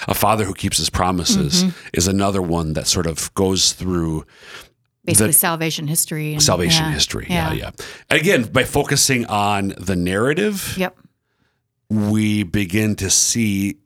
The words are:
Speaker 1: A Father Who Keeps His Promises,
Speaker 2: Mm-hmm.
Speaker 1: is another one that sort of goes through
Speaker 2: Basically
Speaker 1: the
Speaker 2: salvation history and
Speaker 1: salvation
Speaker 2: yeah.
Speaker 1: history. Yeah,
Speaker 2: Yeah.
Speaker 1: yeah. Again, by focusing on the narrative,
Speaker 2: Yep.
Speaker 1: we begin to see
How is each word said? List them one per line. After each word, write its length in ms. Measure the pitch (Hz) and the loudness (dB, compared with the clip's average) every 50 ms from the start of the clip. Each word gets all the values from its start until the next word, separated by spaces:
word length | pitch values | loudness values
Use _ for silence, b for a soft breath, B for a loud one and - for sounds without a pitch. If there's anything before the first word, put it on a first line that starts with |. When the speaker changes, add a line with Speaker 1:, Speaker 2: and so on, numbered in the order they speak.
| B - | B -2
Speaker 1:
A 40 | - | 0
Father 300 | - - 101 110 110 104 | 2 4 4 4 2 0
Who 100 | 92 95 | -2 -4
Keeps 240 | - - 98 - - | -4 -4 -2 -2 0
His 120 | 80 - | -2 -2
Promises, 760 | - - 92 90 95 90 82 - - 196 73 71 160 180 185 | 0 0 0 0 0 0 0 0 2 2 2 2 2 2 2
Speaker 2:
Mm-hmm. 240 | 185 170 - - - - | 0 -2 -4 -10 -6 -2
Speaker 1:
is 120 | - 87 | 0 2
another 360 | 95 95 98 98 98 98 98 | 2 2 2 2 2 0 0
one 320 | 92 85 82 85 82 78 76 | 0 0 0 0 0 -2 -2
that 120 | 76 71 | -2 -2
sort 220 | - - 98 85 82 | 0 0 0 0 -2
of 260 | 78 73 - - - | -4 -4 -8 -6 -2
goes 380 | - 98 95 95 90 - - | 0 0 2 2 2 0 0
through 540 | - - 90 92 90 87 82 80 80 78 73 B B B B B B B B B B _ _ _ _ _ _ | -2 -2 -4 -2 -2 0 0 -2 -2 -4 -6 B B B B B B B B B B _ _ _ _ _ _
Speaker 2:
Basically 220 | - 165 - 214 202 | -2 0 2 2 2
Speaker 1:
the 60 | 151 | 2
Speaker 2:
salvation 540 | - - 180 165 160 160 160 151 - 160 143 | 2 2 0 0 0 -2 -2 -2 -2 -4 -2
history 460 | 160 170 - - 170 156 151 151 151 | -2 -2 -2 -2 -4 -6 -6 -4 0
and 100 | 151 147 | 2 2
Speaker 1:
salvation 400 | - 95 87 87 85 82 82 - | 4 4 2 2 2 2 2 2
Speaker 2:
yeah. 80 | - | 0
Speaker 1:
history. 360 | 76 71 - - - 52 - - | 0 -2 -2 -2 -2 -6 -4 -2
Yeah, 240 | 180 170 160 160 156 | -2 0 0 0 -2
Speaker 2:
Yeah. 180 | - - - - B | -4 -6 -8 -12 B
Speaker 1:
yeah. 60 | B B B B B - | B B B B B -2
Again, 340 | - 156 151 190 196 143 117 | 0 2 4 4 2 2 2
by 220 | 107 - 127 123 | 2 2 0 0
focusing 600 | 123 - 143 135 - 143 135 - - 135 120 117 - | 2 0 0 0 2 2 2 2 2 2 0 0 0
on 460 | 107 104 101 101 104 98 101 98 - - | 0 0 2 2 2 0 0 -2 -4 -4
the 180 | 87 90 98 | -4 -2 0
narrative, 800 | 90 87 87 92 101 113 135 156 170 202 214 208 190 - - - 185 | 0 0 0 0 2 2 2 2 2 0 0 -2 -4 -6 -6 -4 -4
Speaker 2:
Yep. 200 | 185 - - _ - _ _ _ _ _ _ _ _ _ _ _ _ _ _ _ _ _ | -4 -4 -6 _ -20 _ _ _ _ _ _ _ _ _ _ _ _ _ _ _ _ _
Speaker 1:
we 540 | 107 107 104 104 107 107 107 107 104 107 104 | -2 0 0 2 2 2 2 2 0 0 -2
begin 520 | 87 - 104 101 87 85 107 107 107 104 - | -2 -2 -2 -2 0 0 0 0 0 0 -2
to 120 | 98 92 | 0 0
see 680 | - - - - - 120 113 107 101 98 98 101 - - _ | 2 2 2 2 2 0 0 0 0 0 0 -2 -4 -6 _